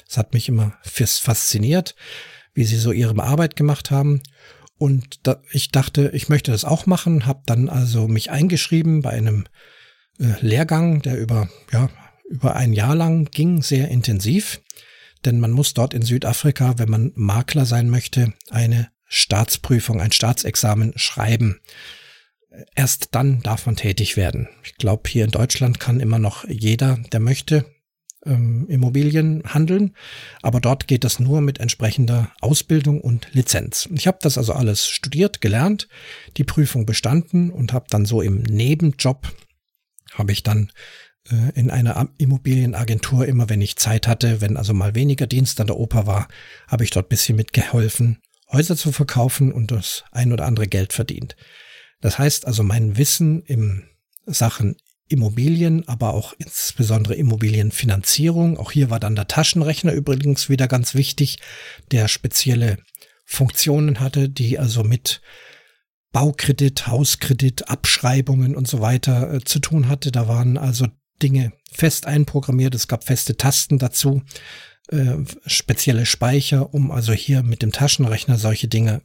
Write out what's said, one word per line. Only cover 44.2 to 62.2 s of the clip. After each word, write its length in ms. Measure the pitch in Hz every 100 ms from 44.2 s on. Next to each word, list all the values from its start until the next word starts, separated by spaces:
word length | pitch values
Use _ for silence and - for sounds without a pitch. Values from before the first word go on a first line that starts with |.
| 117 110
wenn 160 | 104 87
also 180 | 101
mal 220 | 101 101 113
weniger 320 | 143 135 127
Dienst 320 | 127 131 -
an 80 | 104
der 80 | -
Oper 300 | 113 113 101
war, 180 | 98 - - - - -
hab 140 | 120
ich 100 | 113
dort 180 | 92 -
bisschen 280 | 120 - 110
mitgeholfen, 840 | 107 120 - 120 110 - 117 110 _ _ _
Häuser 260 | 135 165 165
zu 140 | 151
verkaufen 600 | 139 139 127 127 - 135
und 180 | 120 110
das 340 | 110 - - -
ein 220 | 120 123
oder 140 | 117 80
andere 200 | 110 101
Geld 260 | 98 92
verdient. 440 | - - - 127 - - - - - - _
Das 160 | 107 -
heißt 300 | 143 - -
also, 160 | 110
mein 340 | 101 113 110 104
Wissen 460 | 143 - 160 165
im 400 | - 123 104 95 - _ _ _
Sachen 520 | - 143 113 - 101 - _ _ -
Immobilien, 800 | 139 107 113 143 165 170 160 -
aber 260 | 117 110
auch 180 | 107 - -
insbesondere 800 | - - - - 110 110 107 -
Immobilienfinanzierung. 1400 | 131 110 110 107 104 - 113 98 - - 165 170 170 160
Auch 140 | -
hier 180 | 147 127
war 120 | 113
dann 160 | 107 104
der 100 | 101
Taschenrechner 640 | 156 151 165 151 151 170
übrigens 560 | 156 143 135 143 135 -
wieder 200 | 131 131
ganz 260 | 127 120
wichtig, 460 | 135 135 - 139 - - - - - -
der 160 | 120 107
spezielle 720 | -